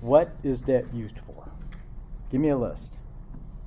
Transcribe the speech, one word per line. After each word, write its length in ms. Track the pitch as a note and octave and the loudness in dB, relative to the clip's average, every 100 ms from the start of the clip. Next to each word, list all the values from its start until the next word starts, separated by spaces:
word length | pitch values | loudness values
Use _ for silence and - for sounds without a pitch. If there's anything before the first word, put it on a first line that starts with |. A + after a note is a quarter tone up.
what 320 | A#2 C#3+ E3+ - | 8 8 8 0
is 180 | C#3+ B2+ | 0 0
debt 240 | - B2+ - | 4 4 4
used 220 | A#2+ G#2+ - - | -4 -6 -8 -12
for? 240 | - - - - - - - - - - | -14 -12 -10 -10 -10 -12 -12 -10 -10 -2
Give 80 | C3 | 2
me 80 | D3+ | 4
a 80 | C#3 | 4
list. 400 | G#2+ - - - - - - - - - | 0 -4 -10 -14 -14 -14 -12 -12 -10 -12